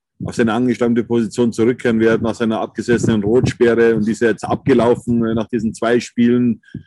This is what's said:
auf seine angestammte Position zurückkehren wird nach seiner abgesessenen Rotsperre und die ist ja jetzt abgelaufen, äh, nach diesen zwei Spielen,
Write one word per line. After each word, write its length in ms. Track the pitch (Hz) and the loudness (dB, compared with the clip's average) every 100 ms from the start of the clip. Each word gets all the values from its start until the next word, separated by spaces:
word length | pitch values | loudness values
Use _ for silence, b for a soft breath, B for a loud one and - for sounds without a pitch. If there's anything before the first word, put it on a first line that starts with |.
| _ - - | _ -12 -10
auf 100 | - | -2
seine 180 | 113 | -2
angestammte 500 | 110 127 110 120 117 | 0 -2 0 0 -2
Position 480 | 110 120 107 - 120 | -2 -2 -2 -2 -2
zurückkehren 480 | 110 113 120 127 113 | 0 0 0 -2 2
wird 220 | 113 113 | 2 2
nach 140 | 117 104 | -2 -4
seiner 240 | 113 107 | -4 -4
abgesessenen 640 | 92 - 107 117 117 110 | -6 -6 -2 0 0 -2
Rotsperre 720 | 101 123 127 - 120 113 117 113 | 2 0 0 2 2 4 2 2
und 100 | 104 | -2
die 60 | |
ist 100 | 107 | 0
ja 80 | 117 | 0
jetzt 140 | 101 | -2
abgelaufen, 840 | - 123 - 120 117 120 - 117 113 | -4 -4 0 2 4 0 0 -2 0
äh, 80 | |
nach 140 | 117 107 | -2 -4
diesen 260 | 120 110 | -4 -4
zwei 260 | - 113 123 | -2 0 0
Spielen, 600 | - - 120 123 123 110 B B | 0 0 2 4 0 -2 B B